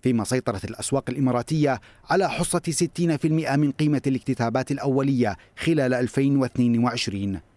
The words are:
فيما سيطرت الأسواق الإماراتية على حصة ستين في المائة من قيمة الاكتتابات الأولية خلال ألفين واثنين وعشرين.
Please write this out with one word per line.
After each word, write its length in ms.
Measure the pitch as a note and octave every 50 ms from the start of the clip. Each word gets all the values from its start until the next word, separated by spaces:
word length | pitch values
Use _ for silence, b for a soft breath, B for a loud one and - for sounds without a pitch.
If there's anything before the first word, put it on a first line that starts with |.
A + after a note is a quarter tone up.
فيما 220 | - B2+ B2 A2+ G#2
سيطرت 420 | - C3+ C3 - - A2 G2+ -
الأسواق 440 | - G#2+ - - - C3+ C#3 - -
الإماراتية 720 | B2+ C#3+ C#3 B2+ B2 B2 A#2 - D#3+ D#3 D3+ C#3+ C3 A#2+ B B B B B -
على 200 | - - F#3+ -
حصة 320 | - D#3 F3 - - F3 - F3
ستين 480 | D#3 - F3 D#3+ - - F3 E3+ D#3
في 100 | C#3 -
المائة 280 | D#3+ D#3 D#3+ D#3 B2 C3+
من 160 | D3 D3+ C#3+
قيمة 300 | C3+ - D#3 D3+ D3 C3 -
الاكتتابات 640 | C3+ C3 B2 - - C3 - A#2+ A#2 A2+ C3 C3 -
الأولية 640 | C#3+ C#3 - C#3+ C3 C3+ C3+ C#3 C#3 B2 B2 G#2 F#2+ b b b b
خلال 360 | - - D#3+ E3 D3+ C3+ B2+ B2+
ألفين 440 | B2 B2+ A#2 - C#3 C#3 C#3 C#3+
واثنين 460 | C#3 C3 B2 - - B2 A#2+ A#2 A#2 A#2
وعشرين. 560 | B2 A#2+ B2 - - G2 G2 G2 G2 F#2+ F#2+ - _ _